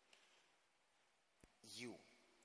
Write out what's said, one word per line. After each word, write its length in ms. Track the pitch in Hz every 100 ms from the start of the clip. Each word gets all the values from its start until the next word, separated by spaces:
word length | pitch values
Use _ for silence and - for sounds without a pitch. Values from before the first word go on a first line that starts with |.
| - - - - - - - - - - - - - - - - - 113
you. 220 | 120 101 - - - -